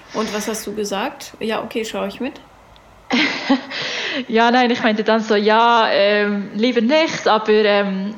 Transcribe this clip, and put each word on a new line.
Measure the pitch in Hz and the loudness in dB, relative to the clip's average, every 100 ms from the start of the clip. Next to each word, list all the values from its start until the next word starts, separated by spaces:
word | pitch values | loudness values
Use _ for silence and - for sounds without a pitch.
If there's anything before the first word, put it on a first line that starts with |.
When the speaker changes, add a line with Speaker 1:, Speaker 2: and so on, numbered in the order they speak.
| - - | -10 -6
Speaker 1:
Und | 214 | -4
was | 208 208 | -4 -6
hast | 214 - | -6 -8
du | |
gesagt? | 208 202 196 254 285 - - | -6 -6 -4 -6 -8 -16 -8
„Ja, | 220 214 | -6 -4
okay, | 220 240 226 | -6 -6 -6
schaue | 202 196 | -6 -8
ich | - | -6
mit“? | 247 - - - - - - - - | -10 -10 -20 -20 -20 -20 -20 -20 -4
Speaker 2:
<laughs> | 254 294 - - 262 - - - - - 302 247 | -2 0 -4 -2 -2 -2 -10 -8 -8 -6 -6 0
Ja, | 220 233 | 2 4
nein, | 247 247 | 4 2
ich | 247 | 2
meinte | 233 214 | 0 0
dann | 214 220 | 2 0
so, | 220 208 | 2 2
„Ja, | 208 220 233 233 214 | 4 4 6 4 4
ähm, | 127 202 208 208 202 196 | 2 2 2 0 -2 -4
lieber | 208 240 240 | -2 0 2
nicht, | 220 311 320 - - | 2 2 2 0 0
aber, | 214 214 | 2 2
ähm, | 214 208 202 196 190 196 | 4 4 2 0 -4 -6